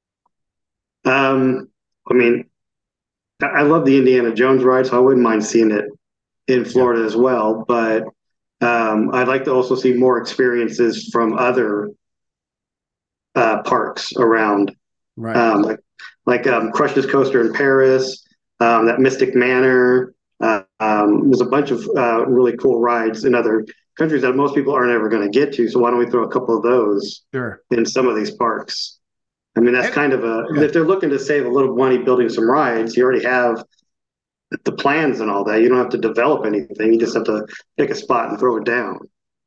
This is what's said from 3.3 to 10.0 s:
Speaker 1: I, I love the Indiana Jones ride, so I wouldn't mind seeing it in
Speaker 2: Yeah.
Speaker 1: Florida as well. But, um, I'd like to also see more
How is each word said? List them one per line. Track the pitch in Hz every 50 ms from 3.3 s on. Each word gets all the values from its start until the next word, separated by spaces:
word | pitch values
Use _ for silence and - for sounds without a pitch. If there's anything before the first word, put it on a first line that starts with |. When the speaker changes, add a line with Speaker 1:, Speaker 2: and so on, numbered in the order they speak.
| _ -
Speaker 1:
I, | 139
I | 139 - 147
love | 147 143 160 170 139
the | 135 135 139
Indiana | 127 127 127 127 120 113
Jones | 110 104 127 131 135 131 127
ride, | 127 127 131 131
so | 131 120
I | 123
wouldn't | 127 135 135 123
mind | 120 113 110 107 107
seeing | - - 117 113 107
it | 104 104 - - - - _ _ _ _ _ _ _ _ _
in | - 131 123 113
Speaker 2:
Yeah. | 110
Speaker 1:
Florida | - 127 127 123 117 113 113
as | 107 104
well. | 113 123 131 127 113 107 110 110 113 113
But, | - 120 117 113 113 110 113 110 - - _ _ _ _ _ _ _ _ -
um, | 123 120 117 117 113 110 107 107 110 -
I'd | - 123 123 127
like | 131 135 -
to | 151
also | 127 127 127 - 135
see | - - 131
more | 123 120